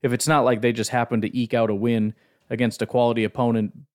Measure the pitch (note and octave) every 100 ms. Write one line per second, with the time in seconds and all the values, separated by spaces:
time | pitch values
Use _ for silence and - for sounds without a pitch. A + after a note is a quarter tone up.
0 | C3 A#2+ - D#3 B2 A2+ A#2+ A2+ G#2+ B2
1 | A#2+ A#2 G#2 B2+ A#2 A#2+ A2+ G2+ A#2 A#2
2 | G#2+ G#2+ _ _ _ A#2 A#2+ - G#2+ B2+
3 | A#2+ A#2 G#2+ - A#2+ A2+ G#2+ - -